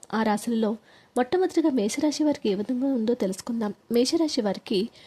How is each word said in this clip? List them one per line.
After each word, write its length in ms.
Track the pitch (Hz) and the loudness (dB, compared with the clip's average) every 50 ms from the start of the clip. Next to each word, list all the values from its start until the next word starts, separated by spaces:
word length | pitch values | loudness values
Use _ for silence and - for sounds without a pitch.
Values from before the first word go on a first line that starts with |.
| - - - | -10 -6 -2
ఆ 20 | 220 220 | 0 0
రాశులలో 420 | 220 208 - - 240 233 220 220 202 226 - _ - - - _ _ - | 2 0 0 0 -2 0 0 0 0 -2 -4 _ -20 -20 -20 _ _ -2
మొట్టమొదటిగా 520 | 247 247 247 - 370 370 359 - 339 302 320 262 240 | -2 0 0 2 0 0 2 2 2 2 2 2 2
మేషరాశి 440 | 202 220 - 294 302 302 285 - 311 | 0 0 0 0 0 0 0 2 2
వారికి 200 | 294 285 - - 214 | 0 0 0 0 -2
ఏ 20 | 190 196 | 0 0
విధంగా 300 | 202 - 254 247 269 277 269 | -2 -4 -2 -2 0 0 0
ఉందో 160 | 233 220 226 247 - 208 | 0 0 0 0 0 0
తెలుసుకుందాం. 480 | 190 190 - - - 233 233 214 208 190 _ _ - 226 | -2 -2 -4 -6 -6 -4 -4 -4 -4 -6 _ _ -2 2
మేషరాశి 460 | 240 254 - 320 339 330 302 - 247 208 | 2 2 2 2 2 0 0 0 0 -2
వారికి 320 | 196 185 - _ - 226 185 220 - _ - - | -2 -2 -4 _ -2 -2 -2 -2 -2 _ -16 -20